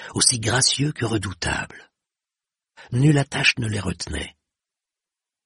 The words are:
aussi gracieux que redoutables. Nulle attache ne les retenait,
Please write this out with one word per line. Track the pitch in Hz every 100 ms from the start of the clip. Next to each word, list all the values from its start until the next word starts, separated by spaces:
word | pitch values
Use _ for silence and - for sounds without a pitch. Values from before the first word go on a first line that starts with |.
| -
aussi | 98 - 123
gracieux | 110 127 - - 147
que | - 113
redoutables. | 110 98 - - - - - - _ _ _ _ _ _ _ _ - -
Nulle | 120 147 143
attache | 135 135 135 -
ne | 113
les | 101
retenait, | 92 87 - 73 - - _ _ _ _ _ _ _ _ _ _